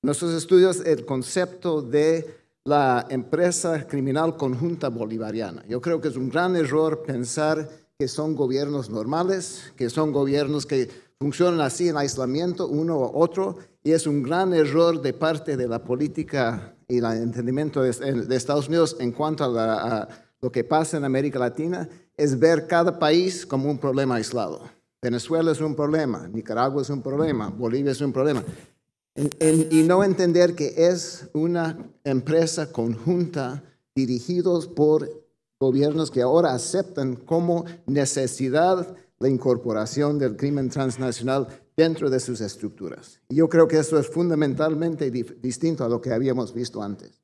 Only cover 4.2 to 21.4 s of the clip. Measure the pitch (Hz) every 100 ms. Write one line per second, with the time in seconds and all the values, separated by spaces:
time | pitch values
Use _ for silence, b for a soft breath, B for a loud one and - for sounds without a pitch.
4.2 | 165 160 139 123 170 170 143 117 110 113
5.2 | 110 110 101 85 101 123 170 160 147 131
6.2 | 127 143 180 180 147 151 160 156 156 127
7.2 | 123 156 151 156 151 - _ _ 131 -
8.2 | 156 147 135 131 143 147 110 110 107 156
9.2 | 180 190 175 - - - 120 135 156 143
10.2 | 139 143 143 147 - 135 117 B B _
11.2 | 143 139 180 170 139 - 175 151 143 120
12.2 | 127 139 180 175 185 147 165 160 123 143
13.2 | 170 185 190 175 B _ 147 160 156 147
14.2 | 131 170 185 170 147 147 170 165 135 -
15.2 | 160 156 160 135 123 113 - 127 151 -
16.2 | - 143 117 117 98 _ _ 123 113 113
17.2 | 117 117 120 131 151 143 127 113 135 127
18.2 | 110 127 120 147 139 165 160 - 123 117
19.2 | 151 151 139 117 113 110 113 113 101 B
20.2 | B _ 127 120 117 156 156 160 139 131
21.2 | 143 127